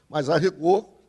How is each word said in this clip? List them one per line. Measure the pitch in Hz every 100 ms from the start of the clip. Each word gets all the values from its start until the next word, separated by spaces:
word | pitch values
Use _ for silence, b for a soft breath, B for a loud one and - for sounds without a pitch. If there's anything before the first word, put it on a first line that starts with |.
| _
mas | 151 135
a | 160
rigor, | 180 143 160 196 214 _